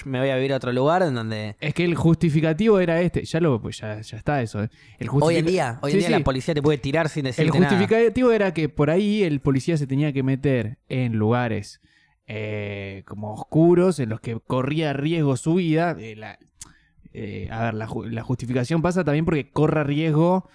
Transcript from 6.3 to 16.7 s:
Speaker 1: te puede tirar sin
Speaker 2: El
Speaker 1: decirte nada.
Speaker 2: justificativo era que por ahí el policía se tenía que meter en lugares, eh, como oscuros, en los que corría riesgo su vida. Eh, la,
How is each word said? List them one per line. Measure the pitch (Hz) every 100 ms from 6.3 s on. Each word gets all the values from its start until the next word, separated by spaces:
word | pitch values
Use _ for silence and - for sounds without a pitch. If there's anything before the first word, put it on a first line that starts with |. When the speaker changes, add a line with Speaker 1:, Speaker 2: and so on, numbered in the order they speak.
| 131 170
Speaker 1:
te | 147
puede | 147 147
tirar | 135 156 156
sin | 156 135
Speaker 2:
El |
Speaker 1:
decirte | 120 156 151
nada. | 185 185
Speaker 2:
justificativo | 202 220 233 247 247
era | 220 196
que | 160 147
por | - 147
ahí | 175 208 208
el | 180 143
policía | 147 135 170 156
se | 131
tenía | 135 151
que | 135
meter | 131 135 143 127 110 - -
en | 131 123 110
lugares, | 107 123 120 101 - - _ _ _ _ -
eh, | 107 107 107 101 101 98 98 -
como | 101 107
oscuros, | 104 - 151 170 175 185 156
en | 113
los | 110
que | - 113
corría | - 127 127 156 151
riesgo | 135 151 170 143 127
su | 160 180
vida. | 170 156 175 139
Eh, | 110 107
la, | 107 - _ _ -